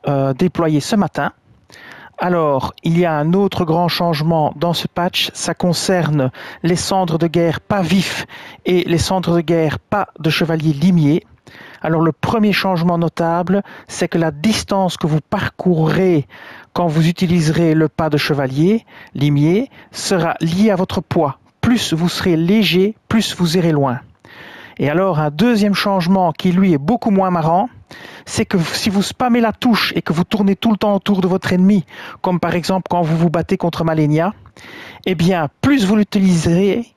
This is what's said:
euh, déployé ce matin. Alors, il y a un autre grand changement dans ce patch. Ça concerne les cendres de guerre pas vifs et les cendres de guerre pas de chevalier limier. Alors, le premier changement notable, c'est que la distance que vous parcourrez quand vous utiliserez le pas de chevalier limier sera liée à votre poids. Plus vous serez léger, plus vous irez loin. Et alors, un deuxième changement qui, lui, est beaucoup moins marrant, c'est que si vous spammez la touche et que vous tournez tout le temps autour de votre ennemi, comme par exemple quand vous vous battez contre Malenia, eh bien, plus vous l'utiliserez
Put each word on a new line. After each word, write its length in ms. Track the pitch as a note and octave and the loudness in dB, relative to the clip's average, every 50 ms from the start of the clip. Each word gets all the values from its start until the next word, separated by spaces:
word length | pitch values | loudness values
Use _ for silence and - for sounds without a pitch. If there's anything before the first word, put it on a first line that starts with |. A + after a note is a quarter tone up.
| - | -2
euh, 280 | D3 C#3+ C3+ C3+ C3+ C3+ | -2 -2 0 0 -2 0
déployé 460 | B2 F3+ F3+ _ - E3 D#3+ D#3 D3 | 0 -2 -2 _ 0 0 2 2 0
ce 160 | - - - | 0 0 0
matin. 360 | G3+ F#3+ D3+ _ - C#3+ - _ _ _ _ _ _ _ _ - - - - - - - - _ - | 0 0 -2 _ -4 -6 -6 _ _ _ _ _ _ _ _ -20 -20 -20 -20 -20 -20 -20 -20 _ -6
Alors, 560 | - F3+ F3+ E3+ D#3+ D3 C#3 C3+ - - - - | -2 0 0 0 2 0 0 -2 -2 -6 -12 -6
il 160 | - E3+ E3 E3+ | -4 0 2 2
y 80 | F3 | 2
a 80 | E3+ D#3 | 2 0
un 180 | D3 D3 D#3+ | 0 0 0
autre 320 | F3 G3 G3+ G3 - - F3+ | 2 2 0 0 -2 -4 -2
grand 240 | D#3+ D#3+ E3+ F3 E3 | 0 0 0 0 -2
changement 640 | - - F3+ E3+ D#3+ C#3+ D3+ E3 E3+ D#3+ D3+ - - | -2 -2 -2 -2 -2 -2 0 0 0 0 0 -2 -2
dans 180 | D3 E3 E3+ E3 | -2 -2 -2 -2
ce 120 | - - | -4 -6
patch. 440 | - _ - E3+ F3+ - - - - | -6 _ -4 -4 -2 -2 -4 -6 -6
Ça 220 | - - - - D#3+ | -6 -8 -6 -6 -4
concerne 760 | _ - F3+ E3 - - - F#3+ F3+ D#3 D3+ D3+ D3 C3 B2+ - - - - - - | _ 0 0 0 0 0 0 0 0 0 0 0 0 0 -2 -4 -8 -18 -18 -14 -4
les 140 | - E3 F3+ | -2 -2 -2
cendres 400 | E3 - - G3 F#3+ F#3 E3 D#3+ | -2 -2 -2 -2 -2 0 0 0
de 100 | E3 E3+ | -2 -2
guerre 360 | E3+ D3 F3 E3+ E3 D3+ - | 0 0 0 0 0 -2 -4
pas 180 | _ _ G#3+ G3+ | _ _ -2 -2
vifs 460 | F#3 D3+ F#3 G3 E3 - - - - - - - - - - - _ | 0 2 0 0 0 -2 -6 -10 -10 -12 -16 -20 -20 -20 -20 -10 _
et 180 | - F3+ F3+ - | 0 0 0 0
les 140 | - E3+ D#3+ | 0 -2 -2
cendres 380 | - - F#3+ F#3 F3 - E3+ | 0 -2 -2 -2 0 0 -2
de 40 | E3+ | 0
guerre 380 | E3 D3+ E3+ E3 D#3+ D3+ C#3 - | 0 0 0 0 0 0 -2 -6
pas 300 | _ _ - G#3 - - _ - | _ _ -4 -4 -4 -6 _ -6
de 80 | D3+ D#3+ | -4 -2
chevalier 460 | D3+ - F3 D#3 E3 D#3+ D3+ D#3+ D3 | 0 0 -2 -2 -2 0 0 -2 0
limier. 500 | C#3 D#3 F#3+ F3+ E3+ D3+ C#3+ D3+ F3 - _ - _ _ - - - - - - - | 2 2 2 4 4 4 2 2 0 -2 _ -20 _ _ -20 -20 -20 -20 -20 -16 -8
Alors, 220 | - D#3 E3 D#3+ | -4 -2 0 2
le 100 | E3 D#3 | 0 0
premier 400 | D3 _ - - - A3+ G#3 G#3 | 0 _ -4 -2 0 2 2 2
changement 460 | F3+ - - G3 F#3 E3 E3 F3+ F3 E3+ | 2 0 0 0 0 0 0 0 0 0
notable, 640 | E3+ D#3+ _ - E3 E3 E3 F3 F3+ F3 F#3+ G3+ G3 - - - - - | -2 -2 _ -2 -2 0 0 -2 0 0 0 -2 -2 -6 -20 -20 -20 -16
c'est 200 | - - F#3 E3+ | -6 -6 -4 -2
que 100 | - E3+ | 0 -2
la 120 | E3 D#3+ | -2 -2
distance 680 | D3 D3 D#3 A3 G#3+ - - - G3+ G3 F#3+ F3 - - | -4 -2 0 0 0 0 -2 -2 -2 0 0 -2 -2 -2
que 80 | - | -2
vous 160 | D#3 D3+ D#3 | -2 -2 -2
parcourrez 1040 | - _ - F#3+ - - _ - - F#3 F3 D#3 D#3 D#3 D3+ E3 F#3+ F#3 F3 D3+ C3+ _ - - - - - - - _ _ | -2 _ -4 -4 -4 -6 _ -2 0 0 2 2 2 0 2 2 2 2 2 2 0 _ -14 -20 -20 -20 -20 -20 -20 _ _
quand 120 | - F3 | -2 -2
vous 220 | E3+ D3 E3 D#3+ E3+ | 0 2 2 2 2
utiliserez 640 | F3 - F#3 E3 F3 F3 D#3 D#3 D#3 D#3 E3+ D#3+ | 0 0 0 0 2 2 2 2 2 2 2 2
le 160 | D#3 D#3 D#3+ D3+ | 4 2 2 0
pas 220 | _ - D#3+ D#3 | _ -2 -2 0
de 80 | D3 C#3+ | 0 -2
chevalier 680 | - - D#3 C#3 C#3 B2+ C3 C#3+ D#3+ F#3 A3 A3+ - _ - - - - - | 0 0 -2 -2 -2 -2 0 0 2 2 2 0 -2 _ -20 -20 -20 -16 -6
limier 560 | C3 C#3 D3 C#3+ C#3+ C#3+ D#3+ F3 G#3 C#4 - _ - - _ | -2 0 2 2 2 2 2 2 0 -2 -4 _ -20 -20 _
sera 440 | - - - - G3+ F3 D#3+ E3 - - | -14 -10 -4 -2 -2 0 0 -2 -2 -2
liée 280 | - E3 E3 F#3 G#3+ A3 | -4 -2 0 2 2 2
à 60 | G3 | 2
votre 240 | E3+ F#3 - - F#3+ | 0 -2 -2 -4 -6
poids. 380 | - _ - F3 D#3 C#3 - _ _ _ _ _ | -6 _ 0 0 0 0 -2 _ _ _ _ _
Plus 320 | - A3+ B3 A3 - - E3 | 0 0 2 0 0 -2 -2
vous 140 | D#3+ F3 E3+ | -2 -2 -2
serez 280 | - - - F#3+ E3+ | -2 -2 0 0 0
léger, 600 | D#3+ E3 E3+ G#3 A3+ G3+ E3 D#3+ F3+ F#3+ G#3 A3 _ _ _ | 2 2 2 2 2 2 2 2 2 2 0 -2 _ _ _
plus 280 | - A3+ G3 - - | 0 0 0 -2 -2
vous 200 | - F3 E3 D3+ | -2 -2 0 0
irez 140 | F#3+ E3 E3+ | 0 2 2
loin. 300 | D#3 C#3+ C#3 C3 A#2+ B2 - - _ _ _ - - - - - - - - - - - | 2 2 0 0 -2 -4 -8 -16 _ _ _ -20 -20 -20 -20 -20 -20 -20 -20 -20 -8 -4
Et 120 | - C#3 | -2 0
alors, 300 | D3+ F3 F#3+ F#3+ E3+ D3 | 0 0 0 0 0 0
un 100 | D#3 D3+ | -2 -2
deuxième 440 | D3 D3+ G#3+ B3 A#3+ G#3 G#3 G#3 G3 | 0 2 2 2 2 2 2 0 0
changement 580 | - - G#3 G3 F#3+ E3 E3+ G3 F#3+ F3+ E3 | 0 0 0 0 0 0 0 2 2 2 0
qui, 180 | D3+ - - F#3 | -2 0 -2 0
lui, 220 | E3+ F#3 G3 F#3+ | 2 4 4 4
est 60 | E3 C3+ | 2 2
beaucoup 320 | C#3 D#3+ B3 A#3+ - A#3 | 0 -2 -2 0 0 0
moins 200 | G3 F#3+ F#3+ F#3 | 2 2 2 0
marrant, 380 | F3+ E3+ D3+ D#3+ E3+ F#3 G#3 B3+ - - - _ - - - - - - - | 0 0 0 2 2 2 0 -2 -8 -18 -20 _ -20 -20 -20 -20 -20 -20 -16
c'est 180 | - - - A3 | -8 -4 -4 -4
que 140 | - - F#3 | 0 0 -2
si 320 | D#3+ - - - - A3 | -2 -2 -4 -2 -2 0
vous 100 | F#3 G3+ | 0 0
spammez 400 | F#3 - - _ C4 B3 A#3 A#3+ | -2 -2 -4 _ 0 0 2 2
la 120 | A3+ A3+ | 2 0
touche 400 | G3+ _ - B3 A3 - - - - | 0 _ 0 2 2 2 0 -2 -4
et 80 | F3+ | -6
que 100 | - - | -4 -2
vous 120 | D#3 D#3 F3 | -2 -2 0
tournez 320 | _ - G3 G#3 G3 G3 | _ 0 0 2 0 0
tout 160 | - - A3+ | 0 0 0
le 40 | G#3+ | 0
temps 200 | F#3 - G#3 G3+ | 2 0 0 0
autour 240 | F#3+ _ - G#3 F#3 | 0 _ 0 0 0
de 80 | F3+ F#3 | 2 0
votre 240 | F3+ F#3 - - | 0 -2 0 0
ennemi, 320 | F#3 F3+ F#3 G3 G#3 G3 - _ - - - - - - | 2 4 4 4 4 4 0 _ -14 -20 -18 -18 -14 -6
comme 200 | - F#3 F3+ E3 | -4 -2 -2 0
par 160 | - E3 E3+ | -2 -2 -2
exemple 320 | F3 D#3 - F#3+ F#3 - - | -2 -2 -2 -2 -2 -2 -2
quand 120 | F#3 F3 | -2 -2
vous 140 | E3+ D#3 E3 | 0 0 0
vous 140 | D#3+ E3+ E3+ | 0 0 0
battez 260 | D#3 E3+ D#3+ - F#3+ - | 0 -2 0 -2 -2 -2
contre 260 | - E3+ - - E3 | -2 -4 -2 -2 -2
Malenia, 500 | E3 D#3+ D#3 D3+ D3 D3+ D#3 E3 G3 A3 - - - _ - - - - - - - - - - | 0 0 2 2 2 2 0 0 -2 -4 -8 -20 -20 _ -20 -20 -20 -20 -20 -20 -20 -20 -8 -4
eh 80 | - F#3 | -4 -2
bien, 340 | D#3 E3+ F3 F#3+ E3+ D#3 C3+ _ _ | 2 2 2 2 2 0 -4 _ _
plus 260 | - C4+ C#4+ C4+ G3+ | 0 2 2 2 2
vous 80 | F#3 A3 | 2 2
l'utiliserez 880 | G#3+ G3+ _ - G#3 F#3+ F#3+ F3+ E3 D3+ E3+ E3+ F3+ G3 G3+ F#3 A#3+ A#3 - _ | 2 2 _ 2 2 4 4 4 2 2 2 2 2 2 2 0 0 -4 -8 _